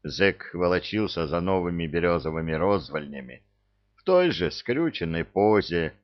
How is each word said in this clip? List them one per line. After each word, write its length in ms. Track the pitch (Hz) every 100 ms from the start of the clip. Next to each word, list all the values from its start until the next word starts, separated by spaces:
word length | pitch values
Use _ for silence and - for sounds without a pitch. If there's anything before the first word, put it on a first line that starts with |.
Зэк 540 | 78 - 98 85 -
волочился 720 | 85 87 90 - 104 101 - 78
за 120 | 85
новыми 460 | 90 95 87 85
березовыми 680 | 82 82 87 85 76 80 80
розвольнями 920 | 78 92 98 69 76 73 71 64 64 _ _ _ _ _ _
в 20 |
той 280 | - 180 180
же 180 | 90 82
скрюченной 760 | - - 127 165 - 82 82
позе 680 | 78 95 104 107 87 85 80 -